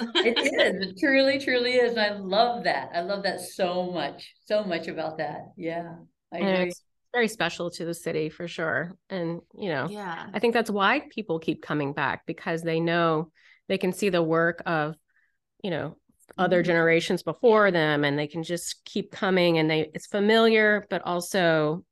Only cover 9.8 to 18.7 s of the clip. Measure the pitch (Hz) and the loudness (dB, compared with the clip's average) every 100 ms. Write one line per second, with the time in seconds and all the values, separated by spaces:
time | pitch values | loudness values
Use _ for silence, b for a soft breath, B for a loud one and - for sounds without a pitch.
9.8 | 147 208 190 165 - 208 233 233 220 202 | -4 -6 -10 -10 -8 -2 0 2 0 2
10.8 | 196 269 - - 208 165 165 151 - 151 | 2 2 -2 -12 -6 -4 -4 -6 -4 -4
11.8 | 139 151 135 87 - - - 165 165 160 | -4 -2 -4 -4 -8 -10 -6 -4 -2 -2
12.8 | 170 170 165 156 165 b b b - 190 | 0 2 2 0 -4 b b b -6 -2
13.8 | 180 185 202 180 160 165 170 170 190 160 | -2 -2 0 0 2 2 0 -2 -4 -2
14.8 | 151 160 _ _ _ _ _ _ 202 151 | -2 -6 _ _ _ _ _ _ -6 -6
15.8 | 147 - _ _ _ - 185 180 180 170 | -6 -12 _ _ _ 0 4 4 4 4
16.8 | 165 165 165 180 - 156 247 214 202 175 | 6 4 2 -2 -4 2 6 6 6 4
17.8 | 151 147 143 143 151 170 165 170 - | 4 4 2 0 -2 -6 -6 -6 -6